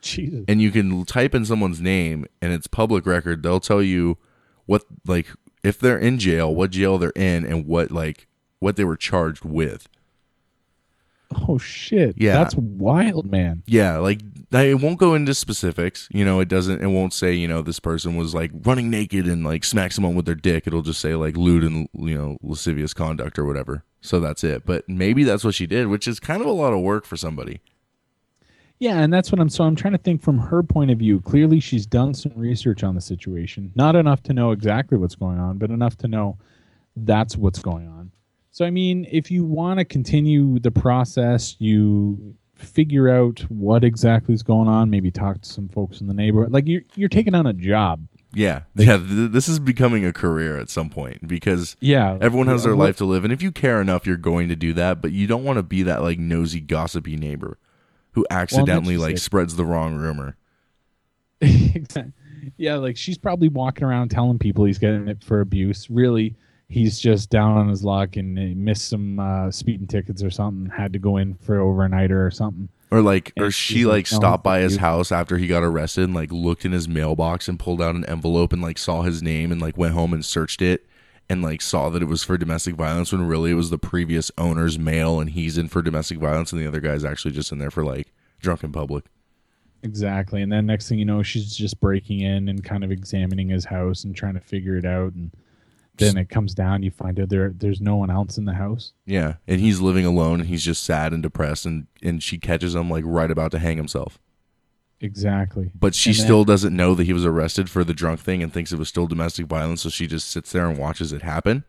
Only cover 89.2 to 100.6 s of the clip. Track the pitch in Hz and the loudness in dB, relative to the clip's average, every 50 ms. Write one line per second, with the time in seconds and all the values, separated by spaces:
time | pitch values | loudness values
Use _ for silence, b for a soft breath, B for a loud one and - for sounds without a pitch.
89.2 | _ _ _ _ _ _ _ _ _ _ _ _ - 117 104 101 104 101 98 98 | _ _ _ _ _ _ _ _ _ _ _ _ -12 -10 -6 -4 -4 -2 -2 -2
90.2 | 95 95 - 101 101 98 104 107 107 107 110 104 107 - 120 110 104 104 104 104 | -4 -4 -4 -4 -2 0 0 0 2 2 0 -2 -2 -2 -2 0 0 0 0 0
91.2 | 101 - - 113 104 104 107 - 107 107 107 - - 98 98 98 98 - 104 98 | -2 -2 -4 -6 -6 -6 -8 -6 -6 -6 -4 0 0 0 0 0 -2 -4 -6 -4
92.2 | 98 98 98 98 98 98 98 98 95 - 98 98 98 95 95 95 95 - - 95 | -2 -2 -2 -2 -2 -4 -4 -6 -6 -6 -6 -6 -4 -4 -6 -6 -8 -6 -4 -2
93.2 | 92 90 92 95 95 92 95 92 87 - - 92 90 92 92 - - 101 95 - | -2 -2 -2 -2 -2 -2 -2 -2 -4 -4 -4 -4 -2 -2 -4 -4 -6 -10 -10 -6
94.2 | - 101 95 92 - _ - 98 92 95 95 92 87 90 90 92 92 92 90 87 | -6 -6 -6 -6 -8 _ -8 -8 -4 -4 -4 -2 -2 -2 -2 -2 -2 -4 -6 -8
95.2 | 87 82 - b b b b b b b b b b b b - 104 104 101 92 | -12 -12 -12 b b b b b b b b b b b b 2 2 2 4 2
96.2 | 90 - - 113 107 101 101 92 95 92 98 98 98 95 90 _ - 92 90 101 | -2 -2 -2 -2 -2 -2 -2 -2 -2 0 0 0 -2 -4 -6 _ -6 -6 -4 -4
97.2 | 98 92 101 98 95 98 95 87 110 101 98 95 101 101 104 101 98 95 90 95 | -2 0 0 0 0 -2 -4 -4 -4 -4 -2 -2 0 0 0 0 0 0 0 -2
98.2 | 101 87 - - 107 101 92 92 98 101 113 120 - - _ _ _ - 98 95 | -2 -2 -4 -6 -4 -4 -4 -4 -4 -4 -4 -6 -8 -12 _ _ _ -4 -2 -2
99.2 | 82 78 78 - _ - 90 92 98 110 104 92 92 95 92 92 92 90 87 87 | -2 -2 -4 -8 _ -2 -2 2 4 2 2 4 2 2 2 4 4 4 4 4
100.2 | 82 80 85 85 85 85 87 85 | 4 2 2 0 -2 -2 -4 -4